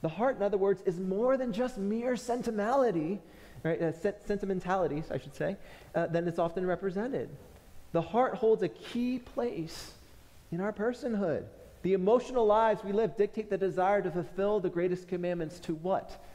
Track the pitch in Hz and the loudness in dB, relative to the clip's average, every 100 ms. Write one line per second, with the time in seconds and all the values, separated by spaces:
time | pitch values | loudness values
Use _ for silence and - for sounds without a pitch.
0 | 180 160 247 208 202 202 196 190 - 175 | -4 0 0 2 2 4 4 2 0 -2
1 | 185 190 247 269 254 190 247 247 196 220 | -2 2 4 2 2 0 -2 0 -2 0
2 | 240 247 - 240 233 214 208 269 247 170 | 0 -2 -2 -2 0 -2 2 4 4 2
3 | 156 202 - - - - 160 165 165 156 | -2 -4 -8 -20 -20 -6 -2 0 0 0
4 | 202 202 - 202 196 190 180 190 165 147 | -2 -4 -4 -4 -2 -2 0 0 0 -2
5 | 160 - - - 156 196 - - - - | -4 -6 -8 -6 -6 -6 -12 -20 -6 -2
6 | 170 165 175 170 170 180 185 180 190 180 | 0 0 -2 0 -2 0 -2 -2 -2 -4
7 | 240 220 117 143 - - - - - 170 | -4 -4 -6 -10 -20 -20 -20 -20 -2 -2
8 | 165 226 254 180 220 220 180 - - 233 | 0 0 0 2 4 4 2 -4 -8 -2
9 | 247 254 247 - 240 - 160 - - - | -2 -2 -6 -4 -4 -4 -8 -10 -16 -18
10 | - - - - - 170 202 208 214 247 | -20 -20 -20 -20 -8 -4 -4 0 -2 -2
11 | 285 214 185 135 101 - - - 175 190 | -4 0 0 -2 -4 -16 -20 -4 2 2
12 | 185 247 247 254 220 208 226 214 196 202 | 6 4 4 2 6 6 6 2 0 2
13 | 220 147 202 220 214 190 190 170 185 202 | 0 2 0 0 -4 0 0 2 4 4
14 | 180 160 240 - 196 214 175 175 180 180 | 2 -2 -4 -2 2 2 0 0 0 0
15 | - 180 175 175 156 - - 156 175 185 | -4 -4 -2 -2 -4 -8 -6 -4 0 -2
16 | - - - | -2 -14 -14